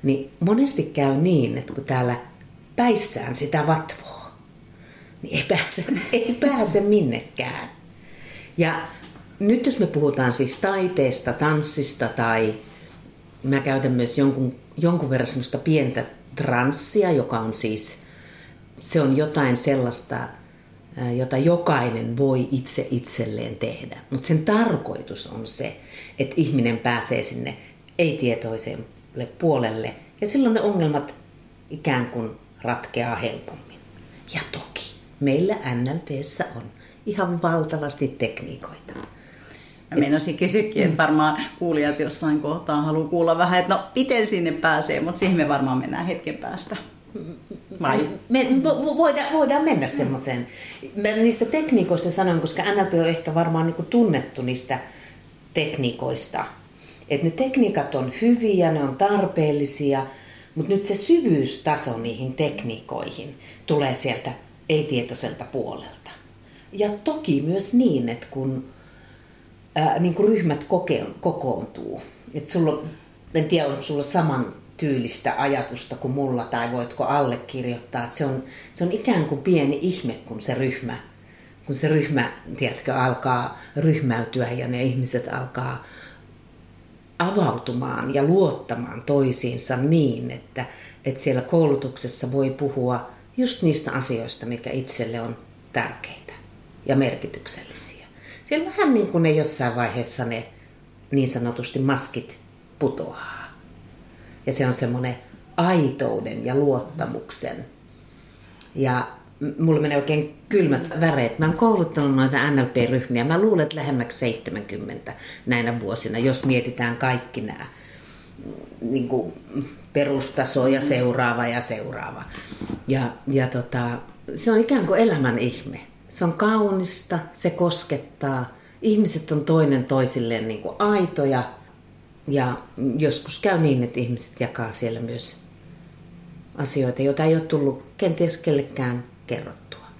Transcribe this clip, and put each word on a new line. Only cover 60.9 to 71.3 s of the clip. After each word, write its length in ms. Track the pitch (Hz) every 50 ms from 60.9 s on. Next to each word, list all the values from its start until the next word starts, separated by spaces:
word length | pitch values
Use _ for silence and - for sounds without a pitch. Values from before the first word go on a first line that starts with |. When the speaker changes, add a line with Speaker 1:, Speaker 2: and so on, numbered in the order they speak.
| 196
Speaker 1:
syvyystaso 1040 | 196 - - 339 339 277 214 160 139 127 - - - - 156 151 143 - 131 117 113
niihin 360 | 117 120 110 131 131 135 127
tekniikoihin 1040 | - 151 143 147 - - 120 110 - - - - - - - - - - 147 - - - - - - -
tulee 280 | - 156 147 143 131 127
sieltä 380 | - - 131 113 - - 131 123 - - - - - - -
ei-tietoiselta 760 | 156 151 147 - 139 120 117 - 123 - - 117 - - -
puolelta. 640 | - - 98 - - - - - - - - - - - - - - - - - - - - - -
Ja 160 | - 196 208 208 208 - -
toki 380 | 320 302 - - - 143 139
myös 320 | 147 160 185 196 190 - 247
niin, 340 | 247 262 220 151 127 120 117
että 180 | 117 - - -
kun, 340 | - 135 131 131 131 131 131 - - - - - - - - - - - - - - - - - - - - - -
ää, 240 | 156 156 160 - -
niinku 240 | 175 180 165 196
ryhmät 420 | 202 208 226 202 170 160 143 147 -
koke-, 420 | - 196 175 - - 147 110 107 - - -
kokoontuu, 800 | - 180